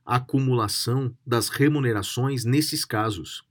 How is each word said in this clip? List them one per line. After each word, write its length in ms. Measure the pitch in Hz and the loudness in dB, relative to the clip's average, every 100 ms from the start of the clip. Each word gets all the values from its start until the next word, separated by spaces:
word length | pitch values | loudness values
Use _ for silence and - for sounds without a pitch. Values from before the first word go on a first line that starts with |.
a 100 | - | -2
acumulação 1000 | 127 127 135 131 123 104 - - 131 127 - | -2 0 0 2 2 0 -2 -2 0 -2 -6
das 240 | 127 117 - | -2 0 0
remunerações 960 | - 143 147 123 107 95 120 131 135 | 2 2 4 2 0 -2 -2 -2 0
nesses 400 | 113 143 151 151 | 0 0 0 -4
casos. 580 | - 110 110 95 - - | -4 -2 -2 -4 -8 -14